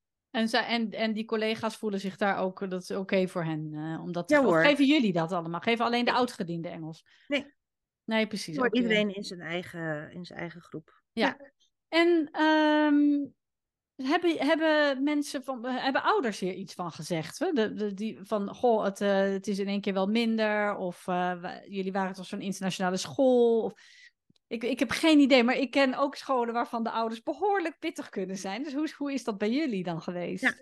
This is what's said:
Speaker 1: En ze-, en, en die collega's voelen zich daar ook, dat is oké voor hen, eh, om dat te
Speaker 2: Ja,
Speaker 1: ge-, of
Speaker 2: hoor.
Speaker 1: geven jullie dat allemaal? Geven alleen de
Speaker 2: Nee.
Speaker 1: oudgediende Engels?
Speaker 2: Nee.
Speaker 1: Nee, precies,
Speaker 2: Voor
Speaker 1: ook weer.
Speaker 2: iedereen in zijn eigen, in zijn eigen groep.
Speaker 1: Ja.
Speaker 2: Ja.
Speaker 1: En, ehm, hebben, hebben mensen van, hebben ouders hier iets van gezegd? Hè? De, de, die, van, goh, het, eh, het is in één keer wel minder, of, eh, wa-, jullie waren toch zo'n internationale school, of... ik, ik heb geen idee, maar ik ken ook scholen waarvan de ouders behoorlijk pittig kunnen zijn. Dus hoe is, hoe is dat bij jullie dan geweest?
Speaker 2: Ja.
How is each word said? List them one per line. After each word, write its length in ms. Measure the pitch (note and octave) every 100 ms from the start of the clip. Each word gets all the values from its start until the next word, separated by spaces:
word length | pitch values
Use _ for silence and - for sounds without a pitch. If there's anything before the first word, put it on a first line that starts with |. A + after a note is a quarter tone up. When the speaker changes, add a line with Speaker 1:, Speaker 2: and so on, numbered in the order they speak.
| _ _ _
Speaker 1:
En 180 | A#3+ A3+
ze-, 80 | A#3+
en, 320 | G#3+ A#3 A3
en 220 | - A3
die 120 | G#3+
collega's 520 | A3 A3 A3 A3+ A3+ -
voelen 240 | A3 G3
zich 160 | F#3+ -
daar 220 | G3+ F3+
ook, 320 | F#3 F#3 F#3+
dat 120 | F#3
is 80 | -
oké 380 | G3 F#3 G3 F#3
voor 160 | F3+
hen, 260 | D#3+ D#3 D#3
eh, 280 | D3+ D#3+ D#3+
om 100 | E3+
dat 160 | F3 F3
te 60 |
Speaker 2:
Ja, 60 | D4
Speaker 1:
ge-, 60 | A#3
of 60 |
Speaker 2:
hoor. 120 | D#3+
Speaker 1:
geven 220 | C#4+ C#4+ C4+
jullie 260 | D#4 G#3+
dat 200 | E3+ E3
allemaal? 280 | F3+ E3 E3+
Geven 240 | A#3 A#3
alleen 200 | A#3 A#3+
de 60 | A#3+
Speaker 2:
Nee. 100 | B3
Speaker 1:
oudgediende 480 | B3 - E3+ E3+ F3
Engels? 360 | F3 D#3+ D#3+ _ _ -
Speaker 2:
Nee. 280 | C#4 C#4+ _ _ _ _ _
Speaker 1:
Nee, 220 | - A3 G#3+
precies, 300 | G3+ - D#3
Speaker 2:
Voor 100 | B3+
Speaker 1:
ook 60 |
weer. 100 | B3+
Speaker 2:
iedereen 320 | A#3 G#3+ G#3
in 100 | G3
zijn 160 | - F3
eigen, 680 | D#3+ F3 F#3 E3+ D#3+ D3+ -
in 120 | F3+
zijn 140 | E3+ -
eigen 220 | E3+ E3+
groep. 420 | - D#3 - _ _
Speaker 1:
Ja. 140 | A3 F#3+
Speaker 2:
Ja. 260 | - - _ _ _ _
Speaker 1:
En, 400 | D#4+ E4+ E4+ D4
ehm, 960 | - D#4 D#4 D4+ D4+ D4+ D4 D4 C#4+ C#4 - _ _ _ _ _ - C4
hebben, 280 | F4 E4+ D#4 C#4
hebben 560 | D#4+ D#4+ D4+ D4 C4
mensen 420 | D4 D4 D4 C#4+
van, 200 | C4+ B3 B3+
hebben 360 | B3+ C4+ C4
ouders 380 | E4 G#4 B3 -
hier 120 | F#3
iets 200 | F#3+ F#3+
van 160 | - F3
gezegd? 460 | - D3+ E3 D#3+ -
Hè? 140 | F4+
De, 200 | C4+ G#3+
de, 200 | G3 G#3
die, 240 | G3 A3 D3
van, 320 | G3 G#3+ G3+
goh, 300 | - B3 A3
het, 160 | G3 G3
eh, 200 | G3+ G3
het 260 | G3 G3 G#3
is 120 | G3
in 100 | G3
één 120 | G3+
keer 120 | G3+
wel 140 | F#3+ F#3+
minder, 680 | A3+ A3+ A3 G#3+ G#3 G#3 F#3+
of, 300 | F3+ - -
eh, 340 | F3+ F3+ F3
wa-, 200 | F3+ - -
jullie 240 | G3 F#3+
waren 220 | G3 F#3+
toch 120 | F#3+ F3+
zo'n 140 | G3+
internationale 560 | G3 F#3+ F#3+ - F#3 F#3
school, 640 | - D3 B3+ B3 A#3 A3+
of... 100 | G3 - - - - _ _ _ -
ik, 160 | A#3
ik 140 | A#3+ C4+
heb 120 | B3
geen 280 | - D#4+ D4+
idee, 260 | C4 C4
maar 120 | A#3 A#3+
ik 140 | C4+
ken 240 | C#4+ C4+
ook 200 | B3 C#4 -
scholen 380 | - B3+ A#3
waarvan 280 | A#3 - A#3
de 80 | A3+
ouders 320 | A3+ A3+ A3+
behoorlijk 560 | - C#4+ G#4 G4+ E4 -
pittig 300 | D#4+ - -
kunnen 280 | G#3 F#3 F#3+
zijn. 260 | F#3+ G#3+
Dus 120 | D4+
hoe 100 | C4+
is, 80 | D#4
hoe 200 | - C#4+
is 120 | C4+
dat 140 | A#3+ G3
bij 120 | G#3
jullie 320 | C4+ D#4 G3
dan 180 | F3 E3
geweest? 400 | - F3 F3 F#3
Speaker 2:
Ja. 120 | B3+ -